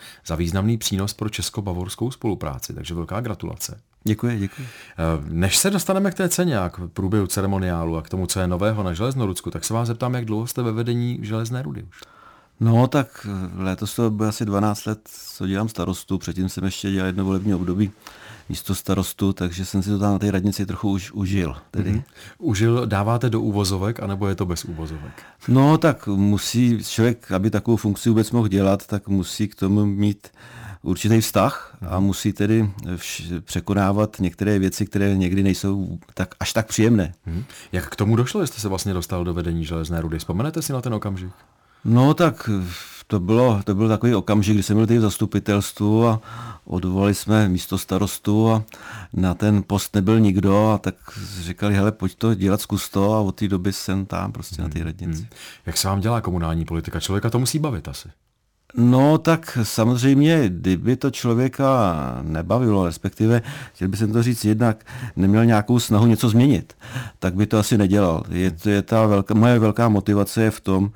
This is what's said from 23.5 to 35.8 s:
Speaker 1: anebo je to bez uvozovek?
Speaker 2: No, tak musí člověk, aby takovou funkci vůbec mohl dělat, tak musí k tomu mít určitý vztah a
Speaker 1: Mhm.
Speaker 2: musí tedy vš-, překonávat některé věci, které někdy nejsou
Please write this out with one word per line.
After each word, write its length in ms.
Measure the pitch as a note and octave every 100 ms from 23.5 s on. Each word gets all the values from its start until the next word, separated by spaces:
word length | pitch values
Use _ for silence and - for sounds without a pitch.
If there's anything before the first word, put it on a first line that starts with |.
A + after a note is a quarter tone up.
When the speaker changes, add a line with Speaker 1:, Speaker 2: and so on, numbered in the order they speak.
| G2+ G2 G2 G2 A#2
Speaker 1:
anebo 280 | G2 G2 G2+
je 80 | F2+
to 100 | F#2
bez 200 | E2+ -
uvozovek? 460 | D#2+ D#2+ D#2 D2 - - _ -
Speaker 2:
No, 300 | B2+ C#3 D#3
tak 300 | D#3+ C3 -
musí 760 | G2 G2+ G2+ - A#2 B2 A#2
člověk, 480 | F#2+ - A#2 A2+ -
aby 180 | F#2+ G#2+
takovou 280 | G#2+ G#2+ A2+
funkci 320 | G#2+ G2+ A#2+
vůbec 220 | A2 G#2+
mohl 160 | A#2+ G#2+
dělat, 400 | F#2+ G2 G2 -
tak 200 | G#2 -
musí 400 | G2 F2 - G#2+
k 80 | -
tomu 300 | F#2+ G#2 G#2
mít 420 | G2 G#2 G#2 - - - - - -
určitý 400 | - F2+ G#2 A2+
vztah 560 | A2 G2+ A2 - - - F2
a 100 | F#2
Speaker 1:
Mhm. 60 | G2
Speaker 2:
musí 260 | F#2 G#2+
tedy 360 | G2 G#2 A2+ G#2+ F#2+ - F2+
vš-, 460 | - - E2 F2
překonávat 760 | - F2+ E2+ G2+ F#2+ G2+ G#2+ -
některé 400 | F#2 - G#2 G#2
věci, 260 | F#2+ - G2
které 320 | G2+ G2+ F#2+
někdy 260 | F#2 G2
nejsou 540 | G2 F#2 G2 G2+